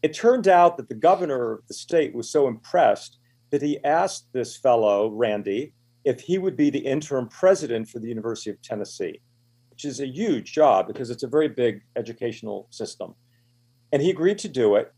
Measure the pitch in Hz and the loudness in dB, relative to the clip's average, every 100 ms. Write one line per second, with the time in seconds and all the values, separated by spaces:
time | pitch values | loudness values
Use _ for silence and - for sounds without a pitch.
0 | 156 156 233 254 196 180 175 170 117 110 | -2 2 2 4 6 6 6 2 -12 0
1 | 160 190 170 131 117 110 _ - - 170 | 2 2 0 -2 -4 -6 _ -18 -2 0
2 | 147 120 113 151 139 113 - 180 135 101 | 0 -4 -2 0 0 -2 -2 2 4 2
3 | - _ _ _ _ 143 147 143 143 160 | -4 _ _ _ _ -2 -2 -2 0 0
4 | 185 - _ 127 113 - 131 117 107 101 | 0 -6 _ -6 -6 -2 2 4 4 2
5 | 110 107 117 104 98 101 147 _ _ _ | 0 0 -2 -2 -4 -6 -8 _ _ _
6 | 139 123 - 190 185 131 147 139 135 139 | -4 -4 -2 -2 -2 0 0 0 -4 -4
7 | 147 139 120 - 185 190 147 117 110 117 | -4 -6 -6 0 2 4 0 -6 -6 -10
8 | 113 110 113 110 107 - - 110 98 - | -10 -8 -6 -8 -10 -12 -10 -8 -8 -8
9 | 90 - _ _ _ _ _ - 147 123 | -8 -8 _ _ _ _ _ -12 -10 -8
10 | 135 131 220 127 - - 147 95 92 - | -8 -4 -2 -2 -2 4 6 6 2 -6
11 | 120 120 127 147 151 120 120 101 _ - | -8 -8 -2 0 0 0 -2 -2 _ -10
12 | 110 113 120 113 110 98 - - 110 - | -10 -8 -10 -8 -10 -12 -12 -12 -12 -10
13 | 90 _ _ _ _ _ _ _ _ 143 | -14 _ _ _ _ _ _ _ _ 0
14 | 160 160 170 208 202 131 110 104 117 | 0 2 0 0 -6 0 4 4 0